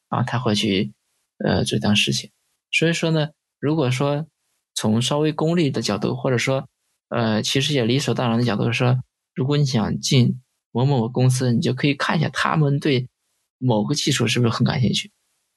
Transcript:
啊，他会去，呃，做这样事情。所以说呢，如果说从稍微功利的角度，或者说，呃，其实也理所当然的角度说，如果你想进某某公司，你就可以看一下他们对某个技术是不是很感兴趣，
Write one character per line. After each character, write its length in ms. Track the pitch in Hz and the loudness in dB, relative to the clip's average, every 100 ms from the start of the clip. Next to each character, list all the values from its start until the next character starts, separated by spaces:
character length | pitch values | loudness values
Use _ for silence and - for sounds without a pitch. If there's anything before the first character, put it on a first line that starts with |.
| - | -8
啊， 140 | 120 | -4
他 160 | 120 120 | -2 -2
会 160 | 123 | -2
去， 380 | 104 107 95 107 - _ _ _ - | 0 0 0 -2 -8 _ _ _ -6
呃， 260 | - 95 | -2 0
做 120 | - - | 0 -2
这 80 | 104 | 0
样 100 | 104 | 0
事 160 | - | 0
情。 180 | 135 - _ _ _ _ | -4 -8 _ _ _ _
所 180 | - 160 | -2 0
以 40 | |
说 180 | 165 165 | 0 0
呢， 200 | 160 147 - _ _ | 0 -2 -8 _ _
如 160 | 135 | -2
果 160 | 160 127 | 0 0
说 380 | 131 143 147 156 _ _ _ _ | 0 0 -2 -6 _ _ _ _
从 280 | - 110 110 | -4 0 0
稍 160 | 127 147 | 0 0
微 140 | 156 | 0
功 240 | 147 160 175 | 0 0 2
利 140 | 147 | 0
的 120 | 120 | 0
角 160 | 113 98 | -2 -2
度， 160 | 117 | -2
或 160 | 127 139 | -2 -2
者 80 | 120 | 0
说， 300 | - 135 - _ _ _ - | 0 -2 -4 _ _ _ -8
呃， 340 | 123 113 107 | -4 0 0
其 180 | - 139 | 0 -2
实 140 | 143 | 0
也 100 | 143 | 0
理 140 | 110 131 | 0 0
所 160 | 139 | 0
当 160 | 123 123 | -2 0
然 80 | 117 | 0
的 60 | |
角 100 | 123 | 0
度 160 | 208 120 | 0 0
说， 300 | 120 123 127 - _ _ | 0 2 0 -2 _ _
如 100 | - | -4
果 120 | 131 147 | 0 0
你 80 | |
想 340 | 139 117 95 - | 2 0 0 -2
进 420 | - 139 120 - - _ _ | 0 2 2 0 -10 _ _
某 140 | 117 | -2
某 240 | 131 135 113 | 0 2 0
公 200 | 127 127 | 2 2
司， 240 | 127 127 | 2 2
你 80 | 113 | 2
就 140 | - | 0
可 140 | 127 147 | 0 0
以 60 | |
看 240 | 139 - 170 | 0 0 0
一 40 | |
下 60 | - | 0
他 280 | - - 165 | 0 0 2
们 220 | 143 143 | 2 2
对 300 | 156 131 127 _ _ _ _ - | 2 0 -2 _ _ _ _ -4
某 260 | 127 107 | 0 0
个 100 | 104 | 0
技 180 | 147 - | -2 -2
术 160 | 135 117 | 0 0
是 100 | 123 | 0
不 80 | 120 | 0
是 40 | |
很 100 | - | 2
感 160 | 127 - | 0 2
兴 120 | 127 | 0
趣， 180 | 202 - _ _ _ _ | -2 -6 _ _ _ _